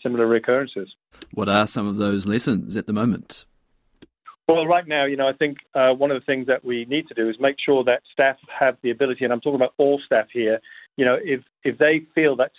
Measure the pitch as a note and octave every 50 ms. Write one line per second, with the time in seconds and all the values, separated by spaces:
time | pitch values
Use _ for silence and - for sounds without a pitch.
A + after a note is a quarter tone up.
0 | - B2+ B2 A#2 A2+ A2+ A#2 A2 A2+ B2 B2+ C3+ C3+ B2+ - G2 F#2+ - - _
1 | _ _ _ _ - - - G#2+ G2+ G2 G2+ G#2 G#2+ - - B2 G2+ G#2 G2 G#2
2 | G2+ G2+ G2+ G2 F#2 G2+ G#2+ B2 - C#3+ G#2 E2+ - - G2 G#2 - - G#2+ G#2
3 | A#2 A#2+ F2+ - - - - - - _ _ _ _ _ _ _ _ _ _ _
4 | - _ _ _ _ - - _ _ - E3 E3 D#3+ E3 F3 F3+ F3 D3+ D3+ C#3+
5 | C#3 C#3+ C#3 C3+ C3+ C3+ C3 - D#3 D3 C#3 - - _ - C#3 C3 C3 B2+ C3
6 | C#3 D3 C#3 B2 - D3 C3+ C3 B2 C3+ B2+ - - B2 B2 A#2 A#2 B2 C#3 D#3+
7 | D#3+ - B2 A#2 A2+ A2+ A2 A#2+ C3+ C#3 C#3 - - D3+ C#3 C3 A#2+ B2 B2 -
8 | - _ _ - C3+ C3+ C3 - _ - - - C#3+ C3 B2 - - A#2+ A#2 A2+
9 | C#3 B2+ A#2+ - C3 A#2 A#2+ A#2 - D3+ C#3 B2+ B2+ B2+ - - C#3 C#3+ C#3+ C#3
10 | C3+ - B2+ A2 G#2+ - - B2 A2+ G#2+ A2+ A2+ - - - - - _ _ C#3
11 | C3 B2 B2+ - G3+ D#3+ C3+ B2 - _ _ _ - C3+ A#2+ B2+ D3+ D#3 D#3+ D#3
12 | D#3+ - _ E3 D#3 D3 C3 A#2 C3 - -